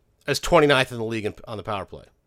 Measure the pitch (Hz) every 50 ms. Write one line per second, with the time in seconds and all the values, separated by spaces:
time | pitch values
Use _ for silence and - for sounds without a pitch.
0 | _ _ _ _ - - 139 - - - 175 170 151 143 143 131 135 - 127 117
1 | 113 110 113 113 101 104 87 - - - 117 104 90 - 107 98 90 - - 76
2 | - - _ _ _